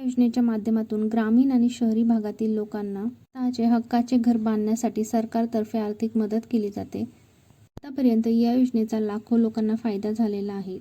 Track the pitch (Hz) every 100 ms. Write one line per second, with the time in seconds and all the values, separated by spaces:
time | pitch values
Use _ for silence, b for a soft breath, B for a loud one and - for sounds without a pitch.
0 | 262 247 240 233 233 220 208 220 220 214
1 | 214 226 220 226 277 254 240 - 233 220
2 | 233 226 208 208 220 214 208 208 208 196
3 | 220 247 _ 262 247 247 233 233 233 240
4 | 240 254 233 226 220 214 214 226 233 -
5 | 226 226 226 233 233 233 220 226 208 214
6 | 226 220 208 214 220 233 208 202 190 -
7 | 233 - _ _ _ _ _ - 285 269
8 | 254 226 226 233 233 247 254 233 220 220
9 | 214 214 - 233 226 220 214 220 226 202
10 | 208 220 220 202 202 202 190 185